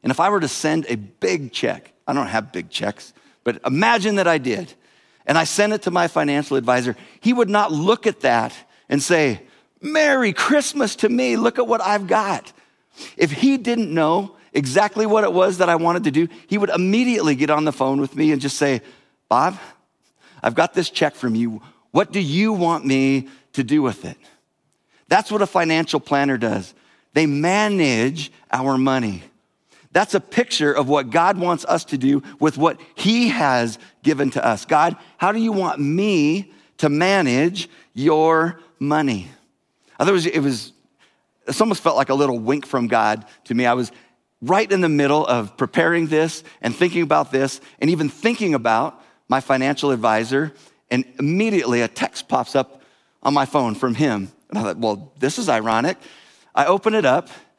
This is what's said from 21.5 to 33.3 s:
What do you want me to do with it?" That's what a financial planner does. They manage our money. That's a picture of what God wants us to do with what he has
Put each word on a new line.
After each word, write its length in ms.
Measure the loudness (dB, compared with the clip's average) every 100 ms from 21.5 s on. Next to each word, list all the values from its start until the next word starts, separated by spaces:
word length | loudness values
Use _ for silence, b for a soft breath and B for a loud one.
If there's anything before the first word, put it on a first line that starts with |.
| -6 b b b
What 200 | -2 0
do 80 | -2
you 320 | -2 0 0
want 340 | 0 0 0 0
me 440 | 0 2 0 -4 B B
to 100 | -6
do 180 | 0 2
with 220 | 0 -4
it?" 140 | -12 -16 _ _ _ _ _ _ _ _ _
That's 240 | 0 2
what 100 | 0
a 60 | 0
financial 540 | 0 0 0 0 -4
planner 360 | 0 0 0 0
does. 360 | -2 -4 -8 _ b b b
They 120 | 0 0
manage 1080 | 0 0 0 0 2 0 2 0 -2 -12 b b
our 260 | -4 0 2
money. 460 | 2 0 -2 -6 -12 _ _ _ _ b b
That's 240 | -2 0 -2
a 40 |
picture 540 | -2 -2 -2 0 0
of 140 | 2 2
what 240 | 0 2
God 260 | 2 2 2
wants 280 | 0 -2 0
us 200 | -2 -2
to 120 | -2
do 240 | 0 0 B B
with 180 | -2 2
what 220 | -2 -2 B B
he 340 | 0 2
has 480 | 2